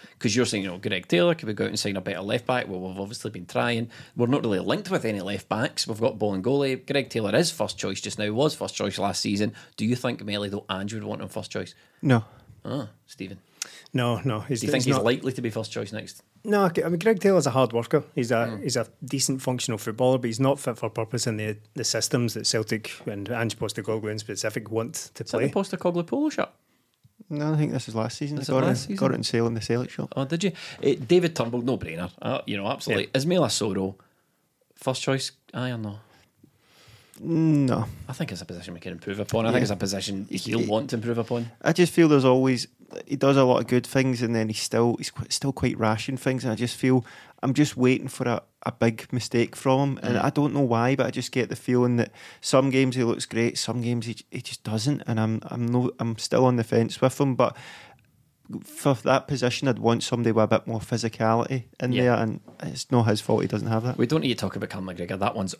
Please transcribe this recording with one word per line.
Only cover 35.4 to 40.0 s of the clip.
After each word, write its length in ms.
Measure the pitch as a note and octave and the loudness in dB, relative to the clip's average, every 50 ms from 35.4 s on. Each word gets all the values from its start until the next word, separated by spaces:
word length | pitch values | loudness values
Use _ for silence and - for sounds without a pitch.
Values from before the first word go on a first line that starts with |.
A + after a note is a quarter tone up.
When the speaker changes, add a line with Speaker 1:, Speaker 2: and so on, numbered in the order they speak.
| _ _ - | _ _ -8
Speaker 1:
aye 160 | D3+ B2+ B2+ | -6 -6 -4
or 60 | B2 A2+ | -4 -6
no? 220 | G#2+ G#2 G2+ G#2 - _ _ _ _ _ _ _ _ _ _ _ _ _ _ _ - - - - _ _ - - | -6 -8 -10 -12 -16 _ _ _ _ _ _ _ _ _ _ _ _ _ _ _ -20 -20 -20 -20 _ _ -20 -12
Speaker 2:
No. 640 | - D#3+ E3 D#3 D#3+ D#3+ D3+ C#3+ C#3 B2+ A#2+ F#2 A2+ - - - - - | -6 -2 0 2 4 6 6 6 4 4 2 0 0 -4 -8 -12 -12 -10
Speaker 1:
I 40 | B2 | -8
think 180 | - E3 - | -8 -6 -6
it's 100 | G2+ E2+ | -8 -8
a 40 | E2 | -10
position 280 | - F2+ F2 E2+ - F2 | -12 -12 -12 -12 -12 -12
we 60 | E2+ | -12
can 120 | - F#2 | -10 -10
improve 280 | F2+ E2+ - G2+ G2 G#2 | -12 -10 -8 -6 -6 -4
upon. 260 | G2+ - - A2+ A2 | -4 -2 0 0 2
I 40 | A2+ | 2
think 100 | A#2 B2+ | 2 2
Speaker 2:
Yeah. 40 | A#2+ | 2
Speaker 1:
it's 80 | G2+ | 0
a 40 | G2+ | 0
position 520 | F#2 G#2 F#2+ G2 G2 | -2 -2 -4 -4 -4